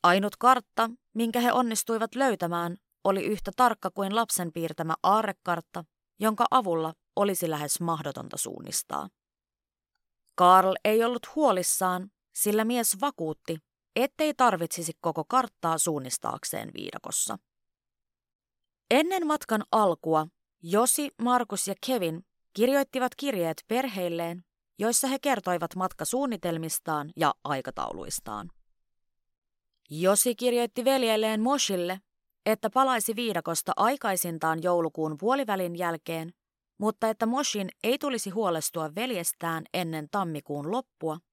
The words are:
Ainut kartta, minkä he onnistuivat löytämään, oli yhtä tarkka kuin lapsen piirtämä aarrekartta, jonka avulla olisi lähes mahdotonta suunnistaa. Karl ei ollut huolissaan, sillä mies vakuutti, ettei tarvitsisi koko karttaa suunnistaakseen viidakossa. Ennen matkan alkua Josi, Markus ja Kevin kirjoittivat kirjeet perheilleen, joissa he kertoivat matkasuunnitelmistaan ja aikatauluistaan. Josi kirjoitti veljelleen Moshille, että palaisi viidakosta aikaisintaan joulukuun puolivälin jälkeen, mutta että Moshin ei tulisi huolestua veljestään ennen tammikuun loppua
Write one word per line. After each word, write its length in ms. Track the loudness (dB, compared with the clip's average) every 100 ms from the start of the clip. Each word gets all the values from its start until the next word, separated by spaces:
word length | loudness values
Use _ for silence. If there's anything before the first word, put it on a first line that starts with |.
Ainut 340 | 6 4 2 2
kartta, 540 | 4 4 2 0 0 0 _
minkä 260 | -2 0 2
he 120 | 4
onnistuivat 640 | 4 2 0 -2 -2 -2
löytämään, 640 | 0 0 2 -2 -2 -4 -8 _ _
oli 200 | 0 0
yhtä 260 | 0 -2 -6 4
tarkka 340 | 4 4 -6
kuin 240 | -4 -2
lapsen 380 | 0 0 -2 -4
piirtämä 420 | -4 -6 -4 -4 0
aarrekartta, 800 | 4 4 2 -4 -4 -4 -4 -12 -12 _ _ _
jonka 260 | -2 2 4
avulla 420 | 4 2 0 -2 -8 _ 0
olisi 340 | 0 2 -2
lähes 300 | -2 -2 -2
mahdotonta 560 | -2 -2 -4 -8 -10 -8
suunnistaa. 720 | -8 -8 -6 -6 -4 -6 -6 _ _ _ _ _ _ _ _ _ _ _ _
Karl 400 | 4 8 8 8 2
ei 200 | 2 2
ollut 300 | 2 -2 -6
huolissaan, 760 | 2 2 4 0 0 0 -2 -6 _ _
sillä 300 | -4 0 2
mies 360 | 2 0 0 0
vakuutti, 580 | -2 -4 -6 -6 -8 -10 _ _ _ -2
ettei 380 | -2 0 -2
tarvitsisi 580 | 4 2 4 -2 -6 -8 -4
koko 240 | -2 -2 0
karttaa 500 | 0 0 _ -2 0
suunnistaakseen 920 | 0 -2 -4 -6 -6 -6 -6 -8 -8
viidakossa. 640 | -10 -12 -12 -6 -4 -4 -6 _ _ _ _ _ _ _ _ _ _ _ _ _ _ _
Ennen 360 | 2 4 0 0
matkan 380 | -2 -2 -4 0
alkua 540 | 2 2 0 0 0 0 _ _ _
Josi, 480 | -2 2 4 2 -2 _
Markus 460 | 0 2 0 -4 -6
ja 60 | -6 -2
Kevin 400 | 0 0 -4 -12 _ _
kirjoittivat 640 | 0 4 4 0 -2 -2
kirjeet 500 | -2 -4 0 -2 -2 -4
perheilleen, 760 | -2 -2 -4 -4 -4 -4 -8 -14 _ _ _
joissa 300 | 0 0 0
he 100 | -2
kertoivat 560 | 0 0 0 -2 -2 -2
matkasuunnitelmistaan 1300 | -4 -4 -4 -2 -2 -2 -4 -4 -4 -6 -4 -4 -4 0
ja 180 | 0 0
aikatauluistaan. 1040 | -4 -4 -4 -6 -8 -8 -8 -10 -8 -10 -10 -18 _ _ _ _ _ _ _ _ _ _ _ _ _
Josi 440 | 0 2 4 2
kirjoitti 500 | 2 0 2 0 0
veljelleen 560 | 2 2 2 2 2 2
Moshille, 600 | 2 2 0 0 -2 -6 _ _ _ _ -2
että 240 | 0 2
palaisi 460 | 2 4 2 0 -2
viidakosta 560 | -2 -2 -2 -4 -2 2
aikaisintaan 840 | 2 2 -2 -2 -2 -2 -2 0
joulukuun 560 | 2 2 0 -2 -4 -2
puolivälin 600 | 0 0 0 -2 -2 -2
jälkeen, 540 | -4 -4 -6 -8 -8 -14 _ _ _ _
mutta 300 | -4 0 -2
että 180 | 0 0
Moshin 420 | 0 -2 -2 -6 -4
ei 140 | -2 0
tulisi 320 | 0 -4 -4
huolestua 640 | -2 0 0 -2 -4 -6
veljestään 720 | -4 -4 -4 -4 -4 -6 -6 -6
ennen 340 | -4 -4 -6 -4
tammikuun 600 | -4 -2 -6 -6 -6 -4
loppua 480 | -4 -6 _ -6 -6 _